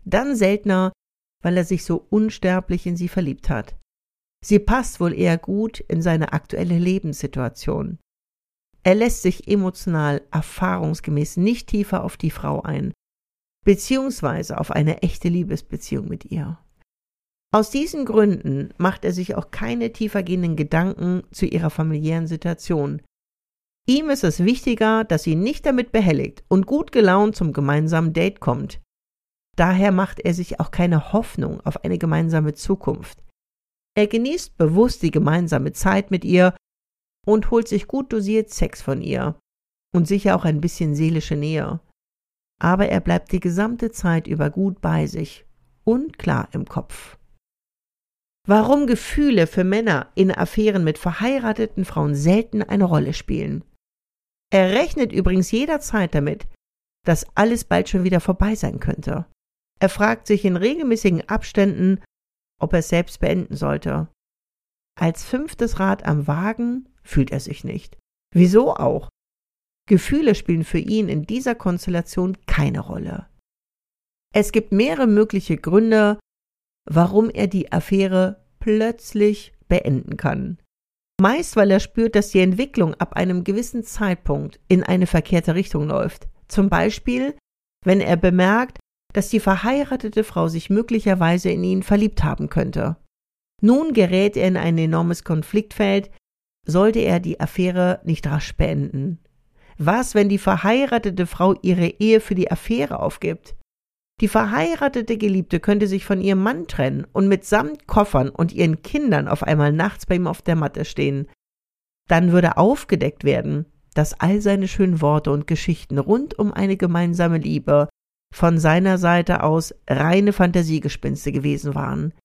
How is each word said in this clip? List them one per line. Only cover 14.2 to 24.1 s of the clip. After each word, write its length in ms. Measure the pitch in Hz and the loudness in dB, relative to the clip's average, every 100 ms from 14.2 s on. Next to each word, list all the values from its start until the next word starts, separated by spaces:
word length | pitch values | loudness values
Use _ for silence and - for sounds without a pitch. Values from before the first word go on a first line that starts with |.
| 135 165 156 - | -6 -6 -6 -8
auf 120 | - | -4
eine 320 | - 151 165 | 0 0 0
echte 260 | 170 - 175 | -4 -4 -4
Liebesbeziehung 760 | 170 175 156 - - - - 202 | -2 -4 -8 -8 -14 -8 -8 -8
mit 200 | - - | -12 -10
ihr. 320 | 170 147 165 _ _ _ _ _ _ _ _ _ | -8 -8 -12 _ _ _ _ _ _ _ _ _
Aus 160 | 214 220 | 0 0
diesen 340 | 277 320 311 | -2 -4 -4
Gründen 680 | 247 220 208 175 - 139 - - | 0 2 4 2 -2 -6 -6 -2
macht 260 | 175 190 | -2 0
er 80 | - | -4
sich 240 | 180 180 - | -4 -6 -8
auch 160 | - | -8
keine 400 | - 220 240 226 | -8 -6 -4 -6
tiefer 320 | 233 214 208 | -4 -4 -4
gehenden 320 | 175 185 175 156 | -4 -2 -2 -2
Gedanken 640 | 147 160 185 - 175 180 - | -2 0 -2 -2 -4 -4 -6
zu 160 | - - | -6 -4
ihrer 240 | - 165 | -2 -4
familiären 560 | - 160 151 156 165 165 | -2 -2 -2 -2 -2 -4
Situation. 720 | 165 170 165 - 165 143 147 - _ _ _ _ _ _ _ - | -6 -6 -8 -4 -2 -2 -6 -14 _ _ _ _ _ _ _ 0
Ihm 240 | 269 311 | 0 2